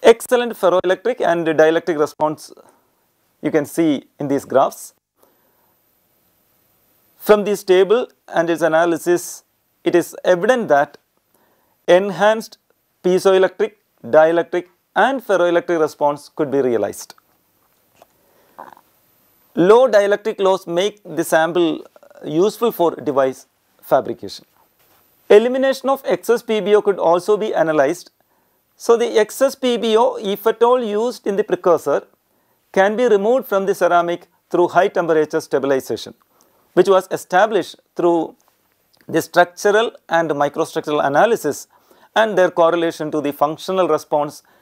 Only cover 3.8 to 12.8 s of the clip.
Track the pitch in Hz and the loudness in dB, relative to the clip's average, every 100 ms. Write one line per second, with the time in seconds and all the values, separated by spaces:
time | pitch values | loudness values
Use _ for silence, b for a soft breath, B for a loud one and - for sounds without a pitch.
3.8 | 165 135 - _ 143 139 - 123 160 - | 0 0 -6 _ -4 -4 -2 0 0 -2
4.8 | - _ _ _ _ _ _ _ _ _ | -20 _ _ _ _ _ _ _ _ _
5.8 | _ _ _ _ _ _ _ _ _ _ | _ _ _ _ _ _ _ _ _ _
6.8 | _ _ _ _ - 214 202 202 - 185 | _ _ _ _ 2 2 2 -6 2 2
7.8 | 190 220 247 _ - - 165 165 165 160 | 4 0 -2 _ -8 -4 -2 0 0 2
8.8 | 175 165 170 175 - - _ _ _ _ | 0 -2 0 -2 -2 -18 _ _ _ _
9.8 | - 170 160 - - 180 202 262 196 143 | -2 0 -2 -6 -2 0 2 0 2 0
10.8 | 151 - _ _ _ _ _ _ _ _ | 0 -6 _ _ _ _ _ _ _ _
11.8 | - 175 202 165 202 220 - - _ _ | 2 2 2 0 0 0 -6 -18 _ _